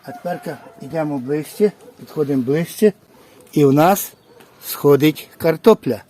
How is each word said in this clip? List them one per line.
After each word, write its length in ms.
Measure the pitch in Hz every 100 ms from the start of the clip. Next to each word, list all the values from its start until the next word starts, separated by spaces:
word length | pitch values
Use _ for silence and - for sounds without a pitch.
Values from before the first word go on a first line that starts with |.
А 80 | -
тепер 460 | 131 175 175 - 139 - -
йдемо 360 | 139 160 151 143
ближче, 540 | 123 151 147 - 208 - - _
підходимо 440 | - - 143 139
ближче. 500 | 120 147 165 - 214 - _ _ _ _ -
І 140 | - 143
в 80 |
нас 400 | 139 165 196 - _ _ _ - _ -
сходить 640 | - 143 143 151 147 - _
картопля. 680 | 165 160 - 208 - 110 -